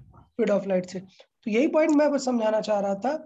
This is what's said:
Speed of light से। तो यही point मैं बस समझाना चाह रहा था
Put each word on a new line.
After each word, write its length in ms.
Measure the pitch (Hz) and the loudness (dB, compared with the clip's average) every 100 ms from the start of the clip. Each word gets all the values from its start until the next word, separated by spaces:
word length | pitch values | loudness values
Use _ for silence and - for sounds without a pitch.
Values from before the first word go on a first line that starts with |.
| - - | -20 -20
Speed 320 | _ - 202 | _ -4 0
of 140 | 196 190 | 0 0
light 220 | 185 180 | -2 -2
से। 80 | 185 | -10
तो 520 | - _ - _ 233 | -14 _ -20 _ -4
यही 160 | 214 330 | 0 2
point 280 | 320 320 294 | 2 2 4
मैं 140 | 294 | 4
बस 140 | 277 262 | 0 -2
समझाना 340 | 240 214 214 | 0 0 0
चाह 180 | 208 202 | 0 -2
रहा 160 | 196 196 | 0 -2
था 200 | 240 311 | -4 -4